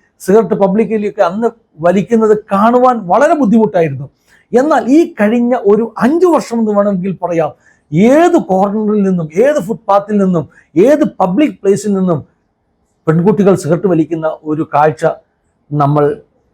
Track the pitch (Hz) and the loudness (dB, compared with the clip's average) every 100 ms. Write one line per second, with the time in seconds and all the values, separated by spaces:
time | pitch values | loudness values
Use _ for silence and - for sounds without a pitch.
0 | _ _ - 208 180 185 190 202 196 220 | _ _ 0 0 2 0 0 0 -2 -2
1 | 208 - 175 196 233 - _ 165 170 185 | -4 -2 -2 0 -4 -6 _ -4 0 0
2 | - 226 220 214 - 196 220 247 254 240 | 0 0 2 0 0 0 2 2 2 0
3 | 175 208 302 320 233 226 208 190 160 135 | -2 0 2 2 2 2 2 0 -2 -4
4 | 143 _ _ _ _ 226 294 285 226 294 | -12 _ _ _ _ -2 2 0 2 2
5 | 339 - 214 240 240 247 202 214 233 - | 2 0 0 0 0 0 0 0 0 -2
6 | 247 339 370 294 - 233 214 202 202 190 | 0 2 2 0 -2 -4 -2 0 -2 -2
7 | 190 180 170 165 151 - _ _ _ 151 | -6 -6 -4 -2 -4 -6 _ _ _ 0
8 | 220 285 349 339 180 190 202 214 214 214 | 4 4 4 0 0 -2 0 -2 -2 0
9 | 196 185 156 160 269 302 185 214 - 202 | 0 -2 -4 0 0 0 -4 -8 -2 -2
10 | 202 208 190 175 131 _ _ 151 233 302 | 0 -2 0 -2 -6 _ _ 0 2 2
11 | 294 - 185 196 294 185 196 202 208 190 | 0 -2 -2 0 -2 -2 -2 -2 -2 -2
12 | 185 151 - _ _ _ _ _ _ _ | -2 -4 -6 _ _ _ _ _ _ _
13 | - 160 180 208 196 185 143 165 196 160 | -2 0 0 2 2 0 0 -2 0 -2
14 | 156 165 156 156 156 151 160 143 156 151 | -2 -4 -6 -8 -8 -6 -2 0 0 0
15 | 160 - _ _ _ _ _ 147 143 147 | -4 -6 _ _ _ _ _ -2 0 2
16 | 147 147 - _ _ | 0 -2 -12 _ _